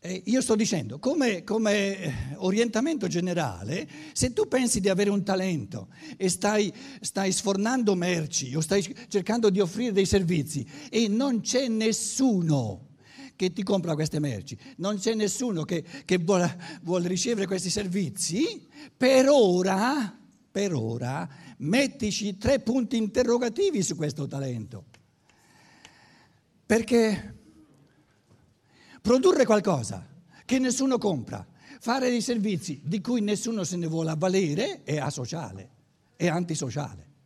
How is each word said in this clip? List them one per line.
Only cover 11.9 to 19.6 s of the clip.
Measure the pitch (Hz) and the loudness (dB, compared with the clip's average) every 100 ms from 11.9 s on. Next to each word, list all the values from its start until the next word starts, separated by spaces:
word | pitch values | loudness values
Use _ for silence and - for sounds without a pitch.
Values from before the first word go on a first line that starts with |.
| 220 - - 269 202 165 143 113 95 - - - - 269 _ | 0 -4 2 2 4 2 2 0 -6 -14 -20 -20 -20 -20 _
che | 185 | -4
ti | 175 | -2
compra | 190 196 170 151 | 0 0 0 -2
queste | 156 160 | -2 -2
merci, | 147 107 87 113 - - | -4 -4 -10 -16 -16 -8
non | 185 208 | -4 -2
c'è | 214 226 | -2 0
nessuno | 208 - 247 180 | -2 -2 -2 -2
che, | 151 170 156 - | -2 -4 -6 -16
che | - 180 | 0 0
vuole, | 165 190 175 - - 302 | 4 4 4 -2 -12 -12
vuole | 160 180 175 | -4 -2 0
ricevere | 185 240 233 190 | -2 0 0 0
questi | 190 180 | -2 -2
servizi, | 185 202 180 180 - - 175 339 415 - 294 294 _ | -4 -2 -2 -2 -4 -4 0 -2 -2 -14 -20 -20 _
per | 254 262 262 | 6 6 8
ora, | 294 208 180 | 8 8 6